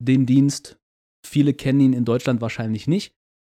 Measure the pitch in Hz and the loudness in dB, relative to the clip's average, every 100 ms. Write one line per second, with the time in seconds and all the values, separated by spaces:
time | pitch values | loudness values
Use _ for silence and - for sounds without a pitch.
0 | 120 135 127 135 143 - - - _ _ | 0 2 4 4 2 -2 -12 -20 _ _
1 | _ _ - 147 143 - 139 139 135 123 | _ _ -4 0 0 0 -2 2 2 2
2 | 117 120 135 120 113 - 113 110 - 185 | -2 -2 -2 -4 -4 -6 -6 -4 -2 -4
3 | - _ _ _ | -4 _ _ _